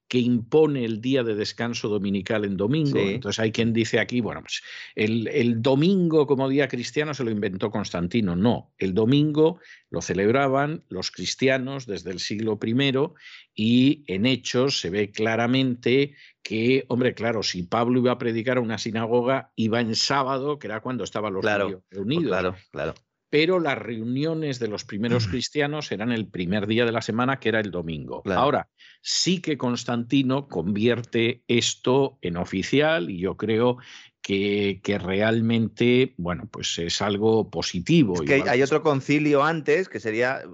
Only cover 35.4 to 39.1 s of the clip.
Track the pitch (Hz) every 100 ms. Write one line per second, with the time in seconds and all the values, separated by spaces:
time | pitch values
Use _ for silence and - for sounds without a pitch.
35.4 | 113 117 110 - 120 123 127 - 87 87
36.4 | - - - - 85 - 101 101 110 110
37.4 | 95 - - 92 85 170 113 87 73 139
38.4 | 135 123 135 151 156 135 131